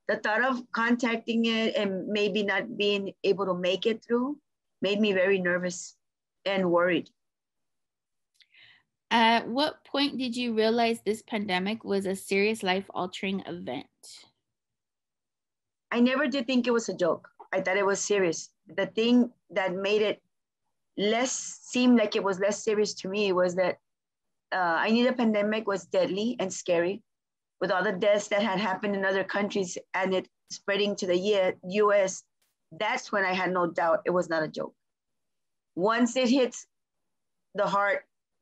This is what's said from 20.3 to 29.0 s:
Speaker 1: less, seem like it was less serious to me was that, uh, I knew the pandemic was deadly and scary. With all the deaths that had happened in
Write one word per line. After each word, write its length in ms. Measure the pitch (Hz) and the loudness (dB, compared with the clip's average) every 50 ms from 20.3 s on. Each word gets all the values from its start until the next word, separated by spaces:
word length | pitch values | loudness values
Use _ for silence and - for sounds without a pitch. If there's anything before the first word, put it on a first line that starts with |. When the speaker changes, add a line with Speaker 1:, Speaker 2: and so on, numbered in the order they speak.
| _ _ _ _ _ _ _ _ _ _ _ _ - - | _ _ _ _ _ _ _ _ _ _ _ _ -6 -2
Speaker 1:
less, 340 | 190 208 226 233 262 262 | 0 0 2 0 0 -2
seem 640 | - - - - - - - - - 247 247 247 240 | -4 -6 -8 -12 -14 -18 -12 -4 0 2 4 6 6
like 200 | 226 214 202 - | 6 4 2 0
it 80 | 214 185 | -2 0
was 160 | 196 190 180 | -2 -2 0
less 220 | 202 202 214 - | 0 -2 -2 -2
serious 300 | - 220 214 208 214 202 - | -2 -2 0 0 0 0 -2
to 140 | - - 190 | -6 -8 -6
me 240 | 190 214 208 196 | -4 -2 0 0
was 220 | 180 180 180 180 175 | 2 2 2 2 2
that, 240 | 185 185 180 - - _ _ _ _ _ _ _ _ _ _ _ _ _ - | 0 0 0 -2 -6 _ _ _ _ _ _ _ _ _ _ _ _ _ -6
uh, 280 | - 185 180 170 165 160 | -2 -2 0 0 0 0
I 100 | - 208 | 2 2
knew 160 | 220 240 240 | 4 4 4
the 60 | 254 | 2
pandemic 560 | 247 254 240 220 214 208 202 214 220 220 220 202 | 2 2 0 2 2 2 0 0 -2 -2 -2 -2
was 180 | 196 185 - | -4 -4 -4
deadly 500 | - - 190 175 139 180 196 220 240 240 - | -2 0 0 0 0 0 -2 -2 -4 -2 -4
and 120 | 185 190 | -6 -6
scary. 500 | 180 - - - 175 170 170 180 202 220 _ _ _ _ _ _ _ _ _ _ _ - | -6 -6 -2 0 0 2 2 0 -2 -6 _ _ _ _ _ _ _ _ _ _ _ -4
With 100 | 180 185 | -2 -2
all 140 | 196 180 185 | 0 0 0
the 80 | 214 | -2
deaths 340 | 196 175 214 202 208 202 208 | -2 0 2 4 4 2 2
that 160 | - 208 202 | 0 0 0
had 160 | 220 220 190 185 | 0 0 0 -2
happened 380 | 214 190 190 190 214 208 202 | -2 -2 -4 -4 -4 -4 -2
in 80 | 196 | -2